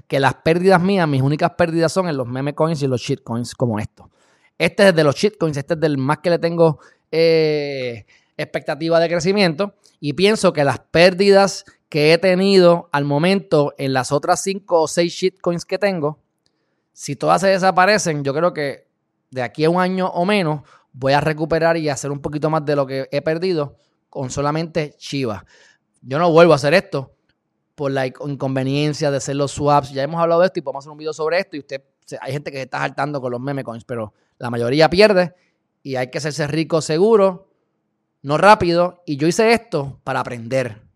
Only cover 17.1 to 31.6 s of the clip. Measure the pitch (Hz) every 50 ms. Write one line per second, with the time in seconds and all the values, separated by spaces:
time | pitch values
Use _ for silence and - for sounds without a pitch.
17.1 | 143 - - 151 170 175 175 196 190 190 180 190 180 175 180 196 214 202 - 175
18.1 | 156 147 143 139 131 151 170 180 160 151 147 139 117 - _ _ _ _ _ _
19.1 | _ _ _ _ - 127 123 117 - - 151 160 170 180 185 180 185 185 185 185
20.1 | - 175 175 190 208 208 180 156 151 147 - _ _ _ _ _ - 131 127 135
21.1 | 139 143 143 156 156 151 160 156 165 160 156 165 165 170 156 151 139 - - 139
22.1 | 143 143 143 160 147 151 139 156 156 160 147 143 147 143 139 131 135 135 135 -
23.1 | - 143 143 160 160 165 170 190 180 156 147 139 - _ _ _ _ _ _ _
24.1 | - 147 139 127 113 123 143 143 147 156 170 165 160 175 151 147 _ _ - -
25.1 | - 139 131 117 104 90 - _ _ _ _ _ _ _ _ _ _ _ - 123
26.1 | 131 151 175 175 156 160 175 170 156 139 127 143 151 190 196 - - 143 131 -
27.1 | _ _ _ _ _ _ _ _ _ _ _ _ _ - 147 139 135 135 131 131
28.1 | 123 - - 147 143 123 139 131 135 135 131 135 135 143 151 151 147 - 156 143
29.1 | 139 135 - - 139 143 143 135 - - 147 143 147 143 139 131 139 135 135 147
30.1 | 165 165 170 165 170 170 180 190 - 180 143 143 127 139 135 151 151 147 151 156
31.1 | 151 - 156 156 165 180 196 190 - 147